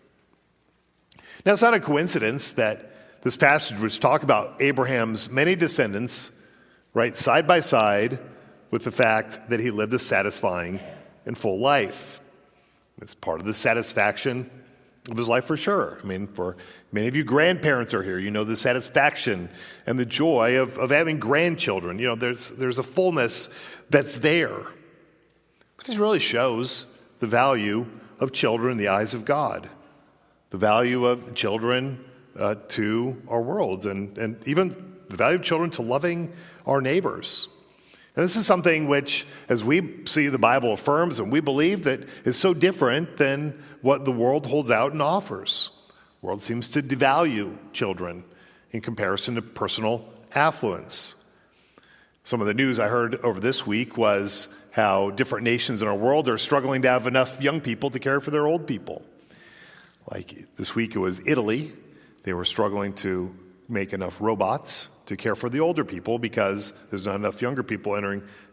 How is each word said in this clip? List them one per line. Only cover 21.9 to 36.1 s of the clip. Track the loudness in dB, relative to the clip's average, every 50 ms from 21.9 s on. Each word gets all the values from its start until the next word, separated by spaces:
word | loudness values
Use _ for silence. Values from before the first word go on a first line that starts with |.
| -4 -4
You | -2 -2
know, | -2
there's, | -2 -2 -2 -2 -2 -4 -4
there's | -4 -4 -4 -2 -2 -4
a | -6
fullness | -2 0 0 2 2 2 2 0 0 0 -2 -4 -6 -8 -14 -18 -18 -18 -20 -2 2
that's | 2 2 4 2 0 0
there. | 2 2 4 2 2 0 -4 -8 -10 -12 -16 -20 -20 -20 _ _ _ _ _ _ _ _ _ _ _ _ _ _ _ _ _ -16
But | -10 -6
it | -2 0
really | 2 4 4 2
shows | 2 2 2 2 2 2 2 0 0 0 0 -2 -4 -8 -14 -20 -20 _ _ -6
the | -2
value | 2 4 4 4 4 4 2 0 0 0 -2 -4 -6 -10 -18 -20 -18 -6 -4
of | -4 -2 0
children | 0 2 2 2 2 0 0 0
in |
the | 0 0 2
eyes | 2 2 2 0 -4
of | -4 -2
God, | 0 0 0 0 -2 -4 -6 -10 -14 -18 -20 -20 -20 _ _ _ _ _ _ _ _ _ _ _ _
the | -4 0
value | 2 4 4 4 4 2 2 2 2
of | 2 2 0 -4 -8 -6
children, | -4 -2 -2 -2 -2 0 0 0 0 -2 -4 -8 -10 -14 -18 -20 -20 -20 _ -8 -4
uh, | -2 -2 -2 -4 -6 -6
to | -4 -2 -2 0 0 0 -2 -4 -6 -8 -8 -4
our | -4 -4
world, | -2 -2 -2 -2 -2 -2 -4 -4 -4
and, | -6 -6 -6 -8 -8 -8 -6
and | -6 -6 -6 -8 -6
even | -2 0 0 0 0 -2 -8 -14 -20 -20 -20 -18 -8
the | -2
value | 0 2 2 2
of | 2 0
children | 0 0 0 0 -2
to | -4 -4 -2
loving | -2 -2 0 0 -2